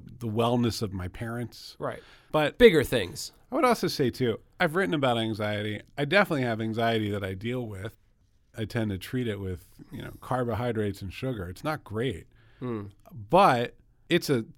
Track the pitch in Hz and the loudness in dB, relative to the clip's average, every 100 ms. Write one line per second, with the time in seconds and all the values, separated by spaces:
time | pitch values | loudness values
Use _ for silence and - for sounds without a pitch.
0 | 87 - 113 107 117 123 120 - 104 98 | -12 -10 -4 0 2 2 2 -2 -6 -6
1 | 90 - 117 120 113 - - - 135 113 | -8 -8 -8 -8 -8 -12 -20 -10 -8 -8
2 | - - _ 156 147 - 233 160 117 120 | -16 -20 _ 0 0 8 10 10 4 0
3 | 87 - - - _ 269 254 220 180 - | -2 -6 -12 -16 _ 2 4 4 0 0
4 | 123 - 123 104 - - 175 170 180 160 | 0 2 -2 -2 -8 -2 0 2 0 2
5 | 131 117 113 110 104 104 107 104 - - | 2 2 0 -2 -2 -2 -4 -6 -10 -6
6 | 147 190 185 147 123 110 113 110 117 113 | 0 2 2 0 0 -2 -2 0 2 2
7 | 104 101 98 95 113 127 117 95 107 - | 0 -2 -6 -6 -6 -6 -8 -10 -12 -14
8 | _ _ _ _ _ - 107 120 110 92 | _ _ _ _ _ -8 -4 -2 -2 -4
9 | - 127 117 101 95 87 - - - - | -4 -4 -4 -4 -6 -8 -12 -20 -16 -12
10 | 135 - - 127 120 110 120 110 104 92 | -12 -14 -4 -2 -2 -2 -2 -2 -2 -4
11 | 95 - 131 113 90 92 151 151 - 110 | -10 -8 -6 -6 -8 -8 -6 -6 -6 -4
12 | 127 82 - - - - 123 110 101 - | -4 -4 -12 -20 -20 -12 -8 -6 -8 -16
13 | - 123 101 175 180 123 120 - _ _ | -20 -18 2 6 6 6 0 -6 _ _
14 | - 170 - 123 - | -2 0 2 0 0